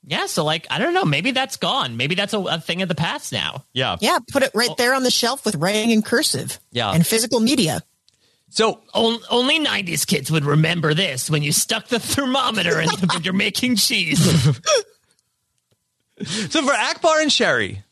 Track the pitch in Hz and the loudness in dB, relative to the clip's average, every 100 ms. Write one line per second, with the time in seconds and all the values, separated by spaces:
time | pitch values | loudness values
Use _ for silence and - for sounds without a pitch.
0 | - 180 370 - 151 160 - 139 269 359 | -6 -4 -4 -2 0 -2 -2 -2 0 2
1 | 294 143 196 262 262 - 165 247 139 117 | 2 0 0 -2 -4 -4 -2 -2 -2 -2
2 | 135 180 202 214 180 165 - 175 185 165 | -2 -2 -2 -2 -2 -4 -4 -4 -2 -2
3 | 165 - - 107 73 - - 123 127 85 | -2 -4 -6 -6 -6 -8 -10 -4 -2 0
4 | 220 339 233 269 254 208 240 - 240 269 | 0 0 -2 -2 0 0 -2 0 0 2
5 | 254 240 226 269 - 165 170 214 226 220 | 0 0 -2 -2 -4 -2 0 0 2 2
6 | 214 233 311 - - - _ - 110 160 | 2 0 0 -2 -6 -12 _ -4 0 2
7 | 170 220 233 254 226 294 170 101 - _ | 4 2 0 2 2 2 0 -2 -8 _
8 | _ _ _ _ _ - 220 - _ - | _ _ _ _ _ 0 0 0 _ 0
9 | 226 226 - 240 254 311 285 208 185 156 | 0 0 -2 0 2 2 0 -2 -4 -4
10 | - 156 139 160 143 147 160 170 156 151 | 0 -2 0 0 2 2 4 2 0 0
11 | 190 127 - 151 147 143 - 220 - 240 | 0 -4 -2 -2 0 0 0 -4 -2 -4
12 | - - 277 254 214 220 170 160 160 - | -2 -2 0 0 0 -2 0 0 0 0
13 | 180 175 170 185 208 202 254 233 - 214 | 0 0 -2 0 0 0 0 2 2 0
14 | 170 147 180 165 139 135 - 571 - _ | 0 2 4 4 4 2 2 0 0 _
15 | _ _ _ _ _ _ _ _ _ _ | _ _ _ _ _ _ _ _ _ _
16 | _ _ - 190 196 311 269 262 247 339 | _ _ -8 -6 -2 -2 0 0 0 0
17 | 339 311 311 - 202 127 98 101 - | 2 2 2 2 2 2 0 -6 -14